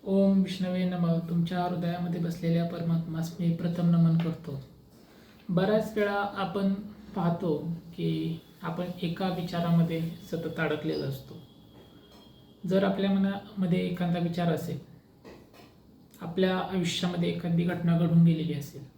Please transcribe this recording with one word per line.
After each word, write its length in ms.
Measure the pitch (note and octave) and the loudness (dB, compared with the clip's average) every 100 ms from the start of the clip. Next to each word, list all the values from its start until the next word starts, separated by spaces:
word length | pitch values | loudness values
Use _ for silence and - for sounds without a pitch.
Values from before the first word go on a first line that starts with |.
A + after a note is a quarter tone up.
ओम 380 | G3+ G3 G3 G3 | 2 4 6 4
विष्णवे 420 | F3+ - F3+ F#3 | 2 -2 -2 0
नमः. 360 | F3+ F3+ E3+ E3 | -2 0 2 2
तुमच्या 440 | - E3+ E3+ F3+ | 0 0 0 0
हृदयामध्ये 560 | F3+ E3+ E3+ F3 F3 F3 | -2 -2 -2 -2 -2 -2
बसलेल्या 460 | E3+ - E3 E3 E3+ | -2 -2 0 2 0
परमात्मास 680 | E3+ E3 E3 - D#3+ E3 - | -2 0 0 -2 -4 -6 -2
मी 140 | E3+ | 0
प्रथम 360 | E3 E3+ F3 E3+ | 0 -2 2 4
नमन 280 | E3+ E3 E3 | 6 6 4
करतो. 460 | E3 - - C3+ - - - - - - - - - | 2 -4 -8 -10 -12 -20 -20 -20 -20 -20 -20 -18 -2
बऱ्याच 440 | F3 F#3+ A3 G#3+ G#3+ | 0 4 2 2 0
वेळा 300 | G3+ G3+ G3+ G3+ | 0 0 -2 -4
आपण 380 | F#3+ G3+ G3 G3 - - - F#3+ | -4 0 0 0 -6 -16 -8 -2
पाहतो 420 | E3+ E3 F3 D3 E3+ E3 - | 0 0 0 0 -2 -8 -10
की 460 | - E3 D#3+ E3 E3 - - | -4 -2 0 -2 -6 -10 -10
आपण 240 | E3 E3+ F3+ - | -8 -6 -6 -4
एका 260 | E3+ E3+ F#3+ | -4 -2 -2
विचारामध्ये 760 | E3+ E3+ F3 E3+ E3+ E3 E3 | -2 -4 -2 2 4 4 0
सतत 580 | E3 - - E3 D#3+ E3 | -4 -8 -8 -6 -6 -2
अडकलेलो 440 | D#3 D3+ D#3 D3+ | -2 -2 -2 -2
असतो. 340 | C#3 C3+ - - - - - - - - - - - - - - F3+ | -4 -6 -12 -18 -20 -20 -20 -20 -20 -20 -20 -20 -20 -20 -20 -10 0
जर 160 | F#3+ | 2
आपल्या 280 | G3 F#3 G3 | 2 2 2
मनामध्ये 680 | G3 G3 G3 - - F#3 E3+ | 2 2 -2 -8 -4 0 2
एखादा 400 | F3+ F3 E3+ E3+ | 0 -2 -2 0
विचार 340 | E3+ F3 E3+ | -2 0 0
असेल, 260 | D3+ - C#3 - - _ - - - - - - - - - - - | 0 -4 -8 -12 -20 _ -20 -20 -20 -20 -20 -20 -20 -20 -20 -20 -14
आपल्या 360 | E3+ F3 F#3 F#3 | -6 0 0 0
आयुष्यामध्ये 720 | F3 F#3+ E3+ - F3+ F3 E3+ | -2 -2 -2 -2 -2 0 -2
एखादी 340 | E3 E3+ E3+ | -2 0 0
घटना 340 | F3 E3+ E3+ E3 | 0 0 2 2
घडून 260 | E3+ E3 | 4 6
गेलेली 300 | E3 D#3 - | 6 4 0
असेल 380 | C#3+ - - - | -4 -8 -14 -18